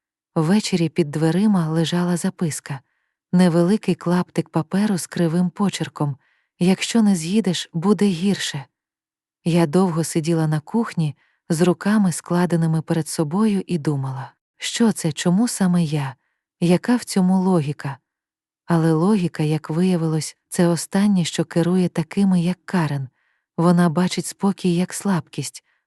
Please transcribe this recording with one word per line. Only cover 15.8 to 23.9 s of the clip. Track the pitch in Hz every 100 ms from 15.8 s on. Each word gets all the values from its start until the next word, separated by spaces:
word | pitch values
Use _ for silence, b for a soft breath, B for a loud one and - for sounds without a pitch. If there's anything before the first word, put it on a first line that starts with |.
я? | 151 151 135 123 _ _ _ -
Яка | 175 180 - 240
в |
цьому | - 196 185 190
логіка?" | 190 175 143 - 143 131 _ _ _ _ _ _ -
Але | 165 165
логіка, | 156 185 214 170 -
як | 151 156 -
виявилось, | 160 185 175 160 156 - - _
це | - 175
останнє, | 165 - 196 208 185
що | 160 -
керує | 160 170 170 185 175
такими, | - 156 196 196 180
як | 170 180
Карен. | - 185 151 143 131 _ _ _ _ -
Вона | 170 175
бачить | 175